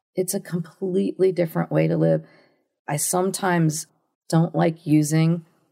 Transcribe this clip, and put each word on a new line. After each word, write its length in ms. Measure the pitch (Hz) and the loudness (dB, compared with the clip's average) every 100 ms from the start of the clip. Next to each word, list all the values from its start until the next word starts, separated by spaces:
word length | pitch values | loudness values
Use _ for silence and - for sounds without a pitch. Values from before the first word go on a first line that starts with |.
| _ - | _ -6
It's 180 | 185 | -4
a 60 | 202 | -6
completely 920 | - 175 160 - 190 185 196 185 190 | -6 -8 -8 -8 -4 -2 -2 0 0
different 400 | 175 165 170 165 | 0 -2 -2 -2
way 160 | 151 160 | 0 0
to 80 | 165 | 2
live. 300 | 165 156 - _ _ _ _ _ - | 2 0 -4 _ _ _ _ _ -8
I 80 | 147 | -6
sometimes 880 | - 180 190 185 180 175 156 151 - _ _ _ - | -2 -2 -2 -2 0 2 2 -2 -8 _ _ _ -2
don't 260 | 165 165 160 | 0 2 2
like 300 | 170 160 - | 0 0 0
using 600 | 151 151 160 165 170 - _ _ | 2 2 2 2 0 -4 _ _